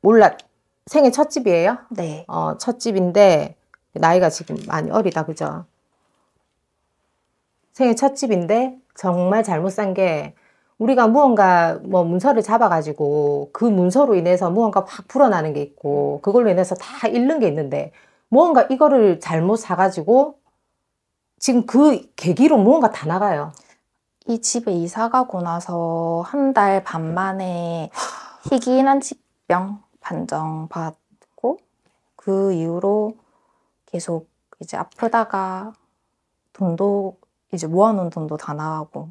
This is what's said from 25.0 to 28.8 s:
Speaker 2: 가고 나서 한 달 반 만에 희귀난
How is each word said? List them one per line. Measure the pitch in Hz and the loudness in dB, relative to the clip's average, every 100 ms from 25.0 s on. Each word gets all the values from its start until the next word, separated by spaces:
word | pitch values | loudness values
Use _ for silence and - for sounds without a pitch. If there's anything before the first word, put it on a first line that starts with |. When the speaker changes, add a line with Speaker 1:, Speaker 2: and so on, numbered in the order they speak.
| 226 | -2
Speaker 2:
가고 | 254 254 185 | 0 -2 -4
나서 | 175 170 175 170 170 165 165 165 180 | -6 -6 -6 -6 -4 -4 -2 -4 -4
한 | 285 277 | -2 0
달 | 262 202 196 | 2 2 2
반 | 190 165 160 170 | -2 -8 -4 -4
만에 | 190 190 185 175 170 170 156 - - - - - | -4 -4 -6 -6 -6 -8 -10 -12 -12 -14 -20 -16
희귀난 | - 262 240 262 | -4 -2 0 2